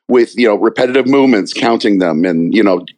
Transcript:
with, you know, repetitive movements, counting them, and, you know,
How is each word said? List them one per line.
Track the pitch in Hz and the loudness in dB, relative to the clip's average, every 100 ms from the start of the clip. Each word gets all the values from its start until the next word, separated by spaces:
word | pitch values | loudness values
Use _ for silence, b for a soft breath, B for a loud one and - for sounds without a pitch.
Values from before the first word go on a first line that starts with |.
| - | -2
with, | 123 113 107 | 0 0 0
you | 117 | 0
know, | 101 | 2
repetitive | 110 117 127 131 127 | 0 0 0 0 0
movements, | 139 135 107 85 | 2 2 2 -2
counting | - 117 117 113 98 | -4 -2 0 0 0
them, | 87 78 | 0 0
and, | 90 82 85 98 | -2 -2 -2 0
you | |
know, | 101 90 - | 0 0 -6